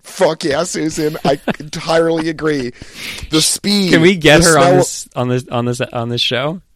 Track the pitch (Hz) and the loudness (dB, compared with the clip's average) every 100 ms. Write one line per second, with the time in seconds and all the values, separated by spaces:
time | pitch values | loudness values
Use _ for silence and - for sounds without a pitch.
0 | - - 175 160 165 139 175 - 156 156 | -12 0 0 0 -2 -2 -2 -2 -4 -2
1 | 156 160 - 143 - - 151 170 - 165 | -4 -2 -2 -2 -2 -8 -8 -10 -2 0
2 | 165 165 160 147 156 147 120 - - - | 2 0 -4 -4 -2 -2 -4 -10 -18 -16
3 | - - - 156 - - 196 202 185 165 | -14 -12 -4 0 0 -2 -2 0 2 4
4 | 170 196 151 156 170 156 175 185 - - | 4 4 6 6 6 4 4 4 2 -4
5 | - 135 123 123 127 120 120 123 123 123 | -10 -4 -2 -2 -2 -4 -2 -4 -4 -6
6 | 117 120 - 120 143 180 - | -4 -4 -2 -2 -2 -6 -12